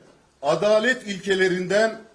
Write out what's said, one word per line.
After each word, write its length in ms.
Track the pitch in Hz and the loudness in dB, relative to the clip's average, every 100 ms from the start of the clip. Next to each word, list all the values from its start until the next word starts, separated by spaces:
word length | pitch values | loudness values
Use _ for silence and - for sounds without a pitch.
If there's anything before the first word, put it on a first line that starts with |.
| - _ _ - | -20 _ _ -8
adalet 640 | 143 160 208 214 233 247 202 | -2 0 2 2 2 -2 -4
ilkelerinden 920 | 190 196 190 185 180 180 196 220 220 - | -8 -2 2 2 0 0 0 0 -2 -18